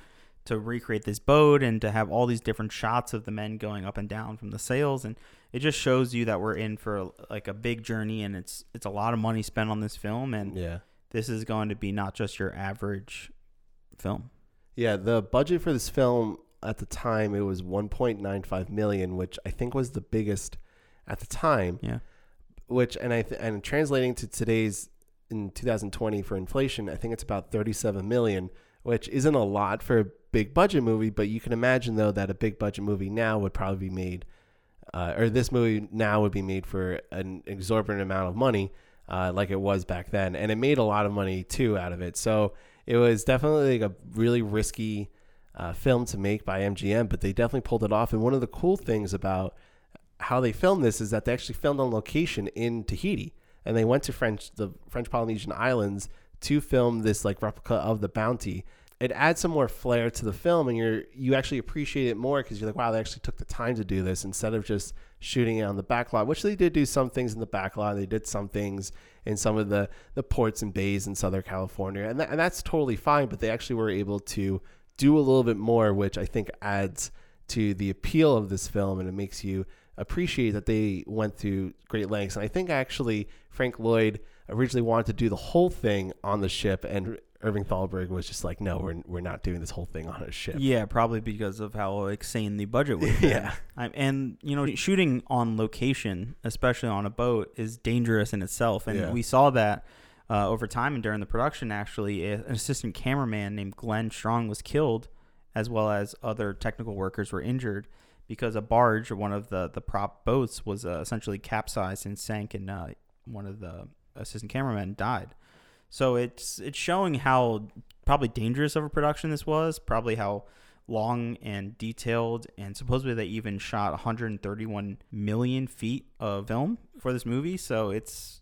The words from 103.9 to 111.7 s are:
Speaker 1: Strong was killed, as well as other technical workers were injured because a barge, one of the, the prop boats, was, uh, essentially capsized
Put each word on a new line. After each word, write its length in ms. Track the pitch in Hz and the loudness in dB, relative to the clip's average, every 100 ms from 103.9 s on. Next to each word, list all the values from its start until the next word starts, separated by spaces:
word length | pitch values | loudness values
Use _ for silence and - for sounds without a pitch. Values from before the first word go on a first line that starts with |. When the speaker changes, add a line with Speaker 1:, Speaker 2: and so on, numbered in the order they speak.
| 110 113 | -2 -2
Speaker 1:
Strong 380 | - 110 117 113 | -4 0 0 0
was 120 | 107 | -6
killed, 480 | - 147 151 113 - - _ _ - | -2 0 2 0 -4 -20 _ _ -8
as 160 | 110 110 | -4 -2
well 200 | 113 107 | 0 2
as 240 | 101 101 - | 0 -2 -6
other 300 | 120 110 104 | -6 -4 -4
technical 420 | 98 113 107 113 | -4 -6 -6 -6
workers 380 | 101 95 - 101 | -4 -4 -2 -4
were 80 | 92 | -4
injured 480 | 82 127 123 101 104 - _ - - | -2 -2 -2 -6 -8 -18 _ -20 -14
because 260 | 113 117 | -6 -4
a 60 | 107 | -2
barge, 500 | 110 117 120 110 113 | 4 6 6 4 0
one 220 | 98 104 | -4 -2
of 160 | 101 101 | -4 -2
the, 220 | 95 87 | -2 -2
the 80 | - | -6
prop 460 | - 98 101 - - | -4 -2 -4 -4 0
boats, 400 | 131 120 - 110 | 2 0 -4 -8
was, 180 | 101 | -6
uh, 160 | 110 85 | -4 -6
essentially 380 | - 113 107 101 | -4 -6 -4 -8
capsized 640 | - 110 - | -4 -4 -2